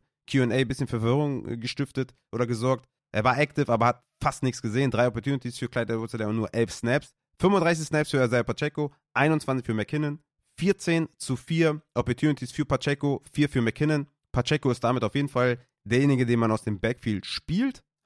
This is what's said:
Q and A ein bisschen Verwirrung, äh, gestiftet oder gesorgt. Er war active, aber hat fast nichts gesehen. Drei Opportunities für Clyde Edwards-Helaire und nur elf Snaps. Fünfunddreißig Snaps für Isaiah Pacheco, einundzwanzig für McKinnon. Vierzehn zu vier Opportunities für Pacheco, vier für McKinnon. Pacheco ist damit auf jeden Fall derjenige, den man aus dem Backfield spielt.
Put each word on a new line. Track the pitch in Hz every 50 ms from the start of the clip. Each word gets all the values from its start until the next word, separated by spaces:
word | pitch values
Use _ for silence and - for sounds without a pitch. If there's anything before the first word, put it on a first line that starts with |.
| _ _ _ _ _ -
Q | - 135 127
and | 120
A | 110 127
ein | 135 110
bisschen | 131 - 139 -
Verwirrung, | - 117 110 117 127 143 151 147 139 120 - -
äh, | -
gestiftet | 117 110 - - - 139 - - 135 131 - - _ _ _ -
oder | 113 123
gesorgt. | 117 120 110 117 131 131 123 - _ _ _ _ _ -
Er | 107 107
war | 123 123 131
active, | 151 147 - - 143 -
aber | 117 110 113
hat | 120 123 - _ _ _ -
fast | - 147 131 - -
nichts | 127 120 -
gesehen. | - 113 104 127 139 131
Drei | 117 107 120 123
Opportunities | 107 117 110 139 139 135 - 123 120 -
für | 131 117
Clyde | - 123 117 110 117
Edwards-Helaire | 113 113 110 - 113 110 104
und | 107
nur | 113 107 92 -
elf | 117 117 98 -
Snaps. | - - 117 123 147 - - _ _ _ _ _ -
Fünfunddreißig | - 185 202 190 165 170 170 160 156
Snaps | - - 151 151 -
für | - 139
Isaiah | 127 117 120 123 113
Pacheco, | - 117 - 151 147 - - 151 143 - _ _ _ -
einundzwanzig | 120 139 156 160 151 - - 131 131 -
für | - 113
McKinnon. | 110 104 - - 151 151 147 147 156 _ _ _ _ _ _ _ -
Vierzehn | 160 190 196 - - 175 165 165 160 - _ -
zu | - - 131 120
vier | - - 160 160 165 160 151 151 - _ -
Opportunities | 120 117 127 120 - - 151 143 - 127 123
für | - - 147
Pacheco, | - 139 127 - 147 143 139 - 143 139 - - -
vier | - - 147 143
für | - 131
McKinnon. | 117 113 - - 151 151 156 147 143 - _ _ _ _ -
Pacheco | 123 120 - 156 151 - 135
ist | 120 - -
damit | 117 127 127 113
auf | 104 -
jeden | 143 147 143
Fall | - 127 123 127 120 123 - _ _ _ -
derjenige, | 101 117 127 139 143 139 127 127
den | 117 120 117
man | 113 110
aus | 110 107 -
dem | 110 104 92
Backfield | - 113 123 - - 113 107 92 -
spielt. | - - - - - 147 196 254 277 247 - _ _ _ _ _